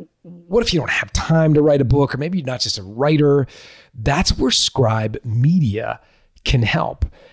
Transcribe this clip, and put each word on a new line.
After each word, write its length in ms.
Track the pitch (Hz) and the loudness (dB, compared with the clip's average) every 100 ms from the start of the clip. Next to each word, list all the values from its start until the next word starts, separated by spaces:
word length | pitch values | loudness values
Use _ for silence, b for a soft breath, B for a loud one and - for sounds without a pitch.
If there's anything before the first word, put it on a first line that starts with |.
| 170 _ | -20 _
what 440 | 170 175 170 214 226 | -20 -20 -4 -2 0
if 80 | |
you 60 | 175 | -2
don't 100 | - | -2
have 220 | - - | -4 -4
time 420 | - - 160 160 | -4 0 2 4
to 80 | 151 | 4
write 180 | 151 143 | 4 4
a 40 | |
book, 280 | 123 139 139 | 2 2 0
or 60 | 131 | -2
maybe 200 | 156 190 | -4 -4
you're 80 | 127 | -4
not 140 | 123 | -6
just 160 | 110 - | -6 -6
a 60 | |
writer? 640 | 95 110 147 156 147 143 131 B B B B | -8 -2 0 4 4 4 0 B B B B
That's 420 | - 110 143 - - | -6 -2 0 0 0
where 140 | 135 | 0
Scribe 680 | - - - 117 110 110 113 | 0 -2 0 0 0 -2 -6
Media 760 | 120 110 139 185 117 104 113 - b b b b | -4 0 2 4 2 -2 -6 -10 b b b b
can 200 | - 127 | 0 0
help. 420 | 110 165 - - - b b | 2 0 -4 -4 -8 b b